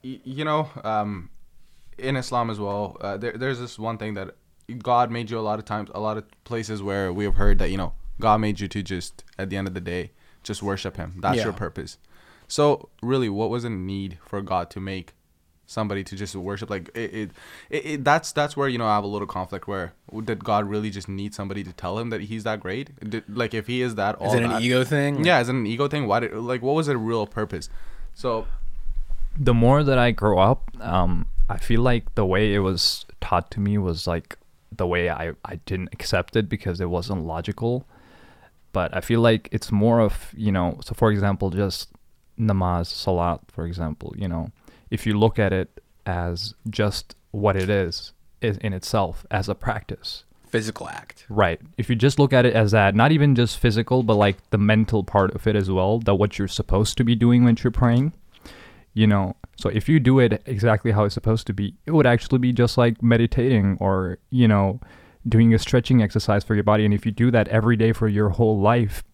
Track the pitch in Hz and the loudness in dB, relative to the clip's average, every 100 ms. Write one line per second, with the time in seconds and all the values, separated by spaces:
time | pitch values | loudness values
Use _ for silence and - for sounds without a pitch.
0 | 127 131 131 131 156 151 156 - 110 107 | -16 -16 -14 -8 -2 -2 -4 -8 -4 -2
1 | 104 98 82 - - - - - - - | -4 -8 -12 -18 -20 -20 -20 -20 -20 -10
2 | 131 135 - 123 117 107 101 101 101 - | -4 -4 -2 -2 -2 -4 -6 -4 -6 -6
3 | 101 101 117 110 131 123 123 - 110 110 | -8 -6 -8 -6 -6 -6 -10 -10 -8 -8
4 | 107 101 95 _ _ _ - 120 117 120 | -8 -8 -12 _ _ _ -16 -10 0 2
5 | 120 117 110 113 110 107 107 107 101 98 | 2 -2 -6 -6 -4 -6 -6 -8 -8 -8
6 | 107 107 - _ - 117 107 107 98 98 | -6 -6 -10 _ -10 -8 -6 -8 -4 -4
7 | 95 90 104 101 101 98 82 95 87 - | -2 -2 2 6 6 6 4 -2 -4 -8
8 | - - 113 107 107 101 98 104 90 92 | -10 -2 2 2 2 -2 -6 -6 -6 -8
9 | - - - - 95 98 95 92 90 90 | -8 -16 -20 -10 -6 -6 -6 -8 -6 -8
10 | 87 _ _ _ - 104 101 98 95 - | -8 _ _ _ -12 -8 -6 -6 -8 -10
11 | 85 90 92 117 107 95 95 - - - | -12 -6 -2 -2 -2 -6 -8 -10 -14 -18
12 | _ - _ _ _ - 147 143 - _ | _ -20 _ _ _ 0 2 2 -6 _
13 | 117 131 117 101 110 120 117 101 92 98 | -2 -2 -2 -2 -4 -4 -6 -8 -6 -8
14 | 98 - - 101 95 92 87 - 98 95 | -8 -12 -12 -10 -4 -4 -4 -10 -10 -10
15 | 85 _ _ _ _ _ _ - 107 98 | -12 _ _ _ _ _ _ -8 -6 -6
16 | 95 95 101 95 90 98 110 98 85 - | -8 -10 -10 -8 -8 -8 -8 -10 -10 -10
17 | 113 110 104 - - - - 151 151 151 | -8 -8 -10 -12 -20 -20 -10 -8 -6 -4
18 | 135 160 - - 147 143 139 120 113 104 | 0 0 0 -4 -4 -2 -4 -2 0 0
19 | 101 104 98 92 92 98 - 98 87 _ | -2 -8 -8 -8 -8 -10 -8 -8 -8 _
20 | - 110 110 107 95 104 101 104 107 98 | -16 -12 -8 -8 -2 -2 0 -4 -6 -8
21 | 95 98 101 104 98 98 90 85 90 104 | -10 -10 -10 -10 -10 -8 -10 -10 -8 -6
22 | 117 110 101 110 110 107 - 107 143 - | -6 -8 -8 -8 -6 -6 -6 -8 -10 -14
23 | 110 110 - 107 113 113 101 123 123 107 | -8 -8 -8 -6 -4 -4 -4 -4 -4 -2
24 | 101 - 98 120 117 113 120 127 127 147 | -4 -2 0 2 2 0 0 0 2 0
25 | 143 143 165 156 120 131 107 117 143 147 | 0 0 4 4 2 -2 -4 -2 -2 -2
26 | 120 110 117 107 120 127 127 151 151 127 | 0 0 0 -6 -4 -4 0 0 0 -2
27 | 110 117 104 - 107 80 - - - - | -2 -2 -4 -6 -6 -6 -8 -8 -8 -8
28 | - - 127 113 - - - - - - | -10 -6 -4 -4 -4 -2 -2 -2 -2 -2
29 | - - - 151 127 120 120 143 143 127 | 0 0 0 2 2 6 6 6 4 4
30 | 120 113 104 92 98 131 - - - 90 | 2 2 2 4 4 4 -2 -8 -2 2
31 | 90 87 - - - 98 - 120 123 120 | 2 2 2 4 4 2 2 4 4 2
32 | - - 98 92 107 101 95 90 - - | 0 -2 2 2 2 2 0 0 -2 -4
33 | - - - 90 - - 101 104 92 82 | -12 -12 -2 -2 -2 -4 0 0 0 -4
34 | - 85 - - _ _ _ - 90 87 | -4 -6 -6 -20 _ _ _ -4 -2 0
35 | 87 80 82 - - 87 - 92 92 - | 0 -2 -6 -10 -12 -14 -8 -6 -6 -10
36 | - 95 - 123 101 107 - 87 87 87 | -4 -2 0 -2 -2 -4 -6 -6 -4 -4
37 | 90 95 80 82 85 104 117 123 - - | -4 -6 -6 -6 -8 -4 -4 -4 -8 -20
38 | - - - _ _ _ _ 95 87 92 | -20 -20 -20 _ _ _ _ -4 -2 -4
39 | - 117 117 113 - 107 - 104 110 117 | -2 2 4 2 -2 -8 -2 0 4 4
40 | 107 - - - 107 95 87 - - - | 2 -2 -8 -4 -2 0 -2 -4 -12 0
41 | 113 104 101 95 95 92 98 - - - | 2 2 0 0 -2 -2 -4 -4 -14 -20
42 | _ _ _ - 110 98 90 87 82 - | _ _ _ -4 0 2 0 0 -4 -6
43 | - 90 87 - - - 85 87 80 76 | -2 0 0 -2 -8 -10 -8 -6 -6 -8
44 | - - 95 82 80 _ - _ - 110 | -12 -8 -6 -6 -8 _ -20 _ -8 -6
45 | 110 104 110 - 101 92 - - _ _ | -2 2 2 2 0 0 -4 -10 _ _
46 | - 87 87 87 - - 120 - 104 - | -6 -4 -4 -6 -10 -12 -10 -2 -2 -2
47 | - - _ 104 104 95 92 101 87 - | -12 -20 _ -2 0 0 0 0 0 -6
48 | - _ - _ 117 95 107 92 - 110 | -14 _ -20 _ -4 -2 -4 -6 -2 -2
49 | 92 - - 101 95 98 - 107 - 95 | -2 -6 -6 -4 -4 -4 -4 -6 -8 -12
50 | - - _ _ _ 113 110 - 117 - | -12 -14 _ _ _ -4 -4 -8 -12 -14
51 | - - - 107 92 82 - - 110 117 | -16 -20 -6 0 0 0 -8 -8 -2 2
52 | 131 143 139 131 120 110 107 107 98 101 | 2 4 4 6 4 4 4 4 4 4
53 | 127 160 143 123 120 - 123 107 110 127 | 4 6 4 4 2 2 2 2 2 2
54 | 113 104 104 95 _ 107 101 107 107 110 | 4 4 4 2 _ 2 4 4 4 0
55 | 95 104 95 - 110 107 95 92 92 117 | 2 2 2 0 0 0 0 2 2 2
56 | 113 98 101 - 98 - - 98 107 - | 2 2 2 0 -4 -4 0 2 2 0
57 | 117 117 120 120 120 117 127 - 120 120 | 2 4 6 6 6 4 0 2 4 4
58 | 147 - - _ - - - - _ 110 | 0 -4 -20 _ -20 -20 -20 -20 _ 2
59 | 107 101 95 - - - - 110 123 156 | 4 4 0 -6 -18 -6 -2 -2 2 4
60 | 123 131 120 104 - 107 113 110 113 104 | 6 6 6 2 -4 0 2 2 2 2
61 | 104 - - 110 - 98 101 - - 156 | 2 0 0 0 -2 -4 -4 -6 -2 0
62 | 135 120 - 131 127 120 120 - 120 113 | 2 2 2 0 2 2 2 4 2 2
63 | 117 117 117 - 123 117 98 92 98 95 | 2 4 2 0 2 2 2 0 0 0
64 | 90 87 _ 127 117 104 98 110 - - | -2 -8 _ 4 4 4 2 -2 -12 -20
65 | - _ - 110 117 113 - 127 - 127 | -20 _ 2 6 6 6 4 0 4 2
66 | 104 107 - 101 - 104 101 107 107 101 | 4 0 0 0 2 0 4 4 4 2
67 | 113 104 120 117 107 110 110 113 113 110 | -2 0 4 4 4 2 2 4 2 2
68 | 110 104 104 95 113 107 101 120 104 - | 0 2 2 4 2 4 4 4 0 -4
69 | - | -12